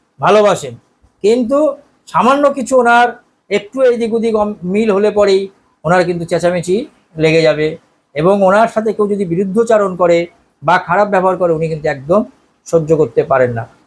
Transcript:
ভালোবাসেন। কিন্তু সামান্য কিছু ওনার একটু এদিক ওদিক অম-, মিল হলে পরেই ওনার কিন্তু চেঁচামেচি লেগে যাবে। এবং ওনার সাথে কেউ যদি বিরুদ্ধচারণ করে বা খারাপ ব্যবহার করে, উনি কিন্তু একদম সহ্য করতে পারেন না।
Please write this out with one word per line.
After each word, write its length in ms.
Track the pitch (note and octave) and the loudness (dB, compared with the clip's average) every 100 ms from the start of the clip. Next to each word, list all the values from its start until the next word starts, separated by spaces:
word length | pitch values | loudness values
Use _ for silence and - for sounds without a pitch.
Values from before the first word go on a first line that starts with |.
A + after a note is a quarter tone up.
| _ - | _ -4
ভালোবাসেন। 540 | D3+ G#3 G#3 E3+ C3+ A#2 _ _ _ _ | 2 4 2 0 -6 -14 _ _ _ _
কিন্তু 540 | G3 A#3+ A3+ C#4 D4+ C#4 _ _ - | 0 0 0 0 0 -4 _ _ -6
সামান্য 440 | D#3+ A3 C#4 C#4+ | 0 2 2 0
কিছু 280 | C#4 B3 C4 | -2 -2 0
ওনার 440 | A#3+ A#3 A#3+ - _ _ - | 4 4 2 -2 _ _ -6
একটু 320 | G3+ - C4 | -6 -4 0
এদিক 320 | C4 A#3+ A3+ | 0 0 -2
ওদিক 220 | A3+ A3+ G#3+ | -2 0 0
অম-, 180 | G#3 G#3 | -2 -4
মিল 260 | F3+ G3+ A3+ | -4 -2 0
হলে 200 | G3 G#3+ | 0 0
পরেই 380 | G3+ G3+ G3 G3 - _ _ | 2 2 2 -2 -12 _ _
ওনার 200 | D#3 F3+ | 0 0
কিন্তু 200 | F3 F3 | 0 -4
চেঁচামেচি 600 | E3 E3+ F3 F3+ E3 G3 D4+ _ _ D#3+ | -4 -2 -2 -2 -2 -4 -4 _ _ -2
লেগে 260 | D#3 D#3+ | 0 2
যাবে। 360 | D#3 D3 D#3 E3 _ _ _ | 2 0 -2 -6 _ _ _
এবং 280 | C#3+ E3+ G3+ | -2 0 2
ওনার 260 | F#3+ G3+ A3+ | 2 2 2
সাথে 240 | A3+ A3 | -2 -4
কেউ 160 | G#3+ G#3 | -2 -2
যদি 160 | G3+ | -2
বিরুদ্ধচারণ 720 | F#3+ E3+ G3 G3 A#3 A3 G3 F3+ | -2 -4 -2 -2 0 2 0 0
করে 300 | F3 E3+ E3+ _ _ _ | 2 2 -2 _ _ _
বা 160 | C#3+ F3+ | 0 0
খারাপ 300 | E3+ F3+ G#3 | 0 0 0
ব্যবহার 280 | G3 F#3 F3+ | 0 0 0
করে, 160 | F3+ | 0
উনি 160 | D#3 D#3+ | -2 -4
কিন্তু 200 | D#3+ D3+ | -4 -4
একদম 360 | C#3+ C3+ G3 - _ _ _ - | -4 -2 0 -2 _ _ _ -4
সহ্য 300 | E3 D#3 D#3 | -2 0 0
করতে 260 | D3 - | 0 0
পারেন 300 | D3 C3+ B2+ | 0 2 0
না। 260 | A#2 A2+ _ | -2 -10 _